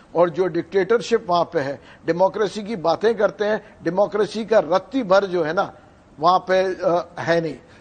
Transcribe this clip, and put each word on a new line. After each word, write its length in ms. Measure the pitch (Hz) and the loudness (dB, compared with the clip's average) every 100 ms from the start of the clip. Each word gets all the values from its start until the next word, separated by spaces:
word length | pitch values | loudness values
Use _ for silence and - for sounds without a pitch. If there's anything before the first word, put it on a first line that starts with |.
| - | -4
और 160 | - 175 | 2 2
जो 160 | 151 185 | 2 -2
dictatorship 800 | 170 - 196 180 226 - 226 165 | -2 -2 0 2 0 0 -2 0
वहां 160 | 175 | 0
पे 160 | 160 165 | 0 -2
है, 200 | 135 139 - - 127 | -4 -6 -14 -8 -4
democracy 560 | 165 190 196 202 208 | 2 2 2 -4 -4
की 140 | 202 220 | -8 -4
बातें 380 | 160 160 214 | -2 0 0
करते 300 | 214 202 - | 2 0 0
हैं, 200 | 208 214 - - | -2 -2 -6 -8
democracy 600 | 160 180 202 208 202 214 | -4 0 0 0 -2 -4
का 140 | 202 214 | 0 2
रत्ती 440 | 151 185 185 269 | 2 0 -2 -4
भर 220 | 214 190 | 2 2
जो 180 | 208 175 | 2 -2
है 100 | 151 | -2
ना 220 | 175 165 - - _ _ - | -2 -4 -8 -20 _ _ -2
वहां 180 | 156 180 | 2 2
पे, 360 | 180 185 190 170 | 2 0 0 -2
अ, 240 | 180 170 - - | -2 -2 -2 -6
है 220 | 156 170 | -2 0
नहीं। 140 | 160 135 - - | -2 -8 -16 -20